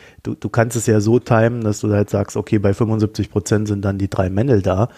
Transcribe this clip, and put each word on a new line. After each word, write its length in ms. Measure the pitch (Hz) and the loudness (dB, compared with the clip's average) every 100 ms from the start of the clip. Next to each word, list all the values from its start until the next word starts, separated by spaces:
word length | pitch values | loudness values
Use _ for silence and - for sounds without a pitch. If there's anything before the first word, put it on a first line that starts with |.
| - - | -20 -14
du, 120 | - | -10
du 140 | 117 104 | -8 -4
kannst 260 | - 113 | 0 0
es 120 | 117 107 | 0 0
ja 140 | 107 | 2
so 180 | 104 120 | 4 2
timen, 400 | - 113 113 120 | 2 2 2 0
dass 200 | 110 104 | -2 -2
du 120 | 110 | 0
halt 160 | 104 101 | 0 0
sagst, 260 | 101 101 113 | -2 -2 -6
okay, 220 | - 107 | -2 0
bei 140 | 101 | 2
fünfundsiebzig 560 | 95 110 110 107 - 101 | 0 0 0 -2 -2 -4
Prozent 380 | - - 107 107 | -4 0 0 0
sind 160 | 101 | -2
dann 140 | 101 98 | -2 -2
die 100 | 98 | -2
drei 220 | - 92 | -2 -2
Männel 320 | 95 135 110 | 0 2 2
da 260 | 92 92 120 | 2 0 -2